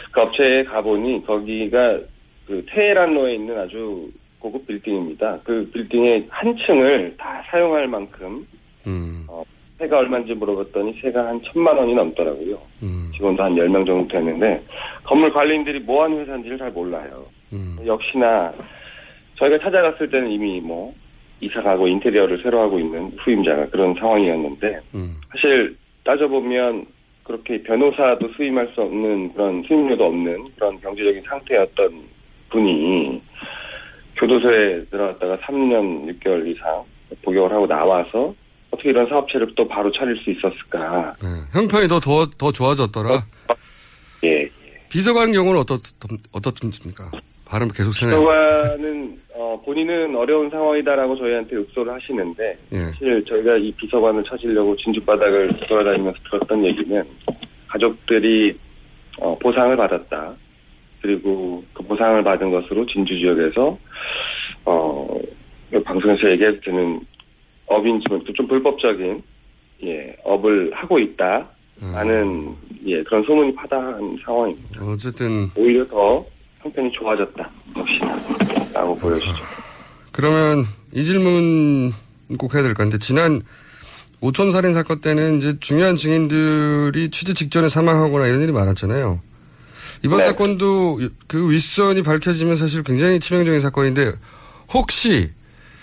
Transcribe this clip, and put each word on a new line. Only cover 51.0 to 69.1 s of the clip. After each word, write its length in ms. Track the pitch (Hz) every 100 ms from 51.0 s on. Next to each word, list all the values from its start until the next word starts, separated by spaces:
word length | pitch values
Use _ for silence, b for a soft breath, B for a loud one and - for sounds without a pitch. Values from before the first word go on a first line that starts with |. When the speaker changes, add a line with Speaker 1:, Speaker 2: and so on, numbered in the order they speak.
| 131 131
Speaker 1:
저희한테 380 | 123 120 110 117
읍소를 360 | 101 127 117
하시는데 640 | 127 - 120 87 85 110 87 -
Speaker 2:
예. 40 | 98 82
Speaker 1:
사실 400 | 78 131 117 104
저희가 300 | 110 113 113
이 140 | 104
비서관을 520 | - 107 123 110 107 104
찾으려고 500 | 127 117 107 101 101
진주 240 | - 110
바닥을 480 | 104 104 104 98 92 - -
돌아다니면서 520 | 107 101 95 95 92 -
들었던 340 | 101 - 107 95
얘기는 380 | 95 107 104 - - - - - - -
가족들이, 840 | 104 117 113 - 110 110 110 104 - - - - - - -
어, 180 | 87 80
보상을 360 | 123 123 123 127
받았다. 600 | 101 87 - 76 80 - - _ _ - _ -
그리고 600 | 101 95 98 95 92 87 -
그 80 | -
보상을 400 | 92 104 113 110
받은 280 | 101 90 95
것으로 340 | 90 87 101 120
진주 320 | 101 92 92
지역에서, 600 | 90 82 80 113 139 190 - B B B B B B B -
어, 540 | 82 80 71 - - - - - - - 107 -
방송에서 440 | 92 104 101 107
얘기해도 320 | 90 107 101
되는 400 | 95 90 87 82 - _ - _ _ _ -
업인지 400 | 107 113 110 107
모르겠고 240 | 95 -
좀 140 | 101 123
불법적인, 720 | 131 139 - 120 95 92